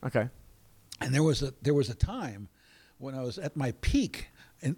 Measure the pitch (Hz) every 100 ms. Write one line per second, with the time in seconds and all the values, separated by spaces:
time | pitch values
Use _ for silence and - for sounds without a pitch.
0 | 127 120 117 - - - - - - -
1 | 131 135 156 135 135 - 143 143 127 113
2 | - 254 143 101 101 _ _ - _ -
3 | 135 131 127 190 147 156 131 - - 180
4 | 185 - - - - - 143